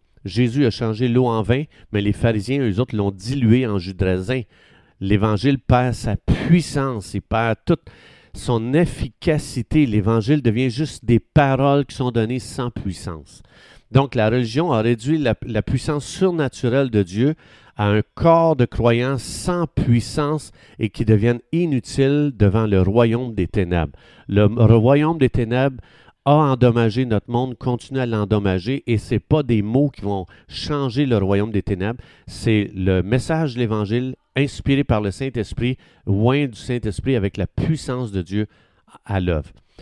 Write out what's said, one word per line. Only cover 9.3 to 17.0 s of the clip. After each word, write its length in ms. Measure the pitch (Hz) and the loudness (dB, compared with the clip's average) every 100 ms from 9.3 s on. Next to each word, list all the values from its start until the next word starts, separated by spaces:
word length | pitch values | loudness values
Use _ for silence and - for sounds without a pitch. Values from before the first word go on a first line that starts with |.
| 151 - 131 - 156 139 | -2 -4 -8 -2 0 2
L'Évangile 560 | 104 98 113 107 151 | 2 0 0 0 0
devient 280 | 117 110 131 | 0 0 -2
juste 340 | 113 151 - | -4 -8 -6
des 160 | 110 117 | 0 0
paroles 640 | - 151 139 131 139 143 139 | 2 2 2 2 2 2 0
qui 100 | - | -4
sont 140 | 127 | -2
données 280 | 117 110 127 | 0 -2 -4
sans 320 | - - 123 | -8 -8 -6
puissance. 720 | - 98 87 95 80 71 - - _ - - _ | -6 -8 -10 -10 -14 -16 -20 -20 _ -20 -20 _
Donc, 220 | 131 139 | 2 2
la 140 | 123 110 | 2 2
religion 440 | 123 113 123 175 | 2 0 -2 0
a 100 | 117 | 0
réduit 340 | 113 117 123 160 | 0 0 0 0
la, 180 | 127 107 127 | 0 -2 -4
la 160 | 107 | -4
puissance 420 | - 131 - 147 | -2 -2 -2 -4
surnaturelle 880 | - - 185 175 135 - 123 131 135 | -6 -2 0 0 -4 -2 0 0 2
de 120 | 107 | 0